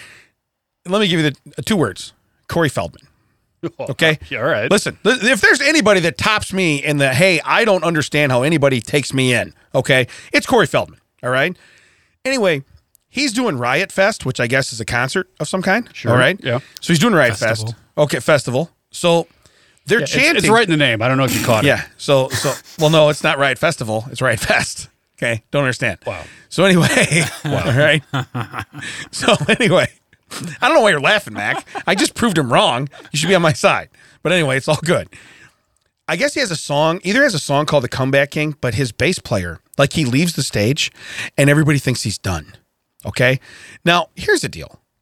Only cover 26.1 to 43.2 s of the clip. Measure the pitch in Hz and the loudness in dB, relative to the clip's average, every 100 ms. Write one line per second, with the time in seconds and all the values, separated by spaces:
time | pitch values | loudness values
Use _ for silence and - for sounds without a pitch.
26.1 | 92 73 - - - 190 180 135 - 196 | -10 -12 -20 -8 0 4 4 4 2 2
27.1 | 160 139 - 151 107 90 123 151 151 - | 0 -2 -4 -6 -4 0 2 2 2 -2
28.1 | 135 131 127 110 123 - 147 - - - | -6 -6 -8 -10 -10 -12 -14 -14 -14 -14
29.1 | - - 208 147 220 220 170 123 - _ | -4 0 2 2 2 4 2 2 -4 _
30.1 | _ _ - 175 143 247 311 214 151 147 | _ _ -14 -12 -2 2 4 4 4 2
31.1 | 208 - 107 104 - - - - 190 302 | 0 -2 -6 -4 -4 -8 -8 -2 0 -2
32.1 | - 233 165 127 151 202 123 139 - - | 0 0 0 2 2 2 0 -4 -10 -10
33.1 | 147 160 185 165 135 196 123 85 _ _ | -4 0 2 2 2 0 0 -4 _ _
34.1 | _ 151 180 147 135 143 151 156 147 - | _ -2 0 0 -2 -2 -2 0 -2 -2
35.1 | - - - - _ _ _ _ _ - | -14 -20 -20 -20 _ _ _ _ _ -8
36.1 | 170 277 302 240 156 - 143 156 175 180 | -2 -2 -2 -4 -4 -4 0 0 0 -2
37.1 | 240 285 160 - 143 147 147 123 - 131 | 0 0 -2 -2 -2 0 0 0 -2 0
38.1 | 139 143 156 151 147 127 113 131 - 143 | 0 0 -2 -4 -4 -4 -2 -4 -2 -2
39.1 | 185 - 107 87 82 _ - 143 - 131 | -2 -4 -4 -4 -10 _ -2 0 0 0
40.1 | 131 175 - 131 - 104 147 - - - | 0 0 -2 -4 0 0 0 -4 -8 -16
41.1 | - - - 143 147 151 143 131 120 107 | -12 -6 0 4 4 2 0 0 -4 -4
42.1 | 92 98 85 73 - _ _ _ _ - | -6 -6 -8 -8 -20 _ _ _ _ -8
43.1 | - | 0